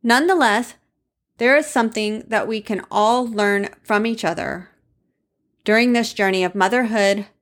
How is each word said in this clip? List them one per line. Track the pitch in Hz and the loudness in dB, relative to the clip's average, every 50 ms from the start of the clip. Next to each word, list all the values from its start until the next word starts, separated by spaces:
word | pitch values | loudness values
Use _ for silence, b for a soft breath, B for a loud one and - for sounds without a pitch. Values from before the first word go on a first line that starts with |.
Nonetheless, | - 233 233 254 302 349 381 349 277 226 202 220 247 - - _ _ _ _ _ _ _ _ _ _ _ _ | 2 2 2 4 4 2 2 4 4 2 2 0 -2 -4 -12 _ _ _ _ _ _ _ _ _ _ _ _
there | _ 233 247 269 | _ 2 2 2
is | 294 302 | 2 2
something | 302 - 262 226 226 226 220 214 208 214 220 - | 0 -2 0 0 0 -2 -4 -4 -4 -4 -8 -8
that | - 226 208 - | -4 -2 -2 -2
we | - 220 220 | -2 -6 -6
can | 208 - 214 185 - _ | -4 -6 -6 -6 -6 _
all | - 208 208 220 233 254 254 | -2 0 2 2 2 0 -2
learn | 233 226 208 208 202 202 202 202 - - _ _ | -4 -4 -2 0 0 0 0 -2 -6 -10 _ _
from | - 220 208 214 | -2 -2 0 0
each | 233 226 226 - | -2 -4 -2 -4
other | 170 170 - 175 - - 185 185 - _ _ _ _ _ _ _ _ _ _ _ _ _ _ _ _ _ _ _ | -4 -4 -4 -6 -8 -8 -10 -12 -18 _ _ _ _ _ _ _ _ _ _ _ _ _ _ _ _ _ _ _
during | - 214 226 240 247 | 0 2 4 4 2
this | 240 233 233 233 - | 2 0 0 -2 -2
journey | - 202 190 185 185 185 | -2 -2 0 0 0 -2
of | 180 180 | -2 0
motherhood | 202 185 190 220 247 254 220 220 220 202 196 202 208 202 - _ _ | 0 0 2 2 0 0 0 0 0 2 2 0 -2 -4 -12 _ _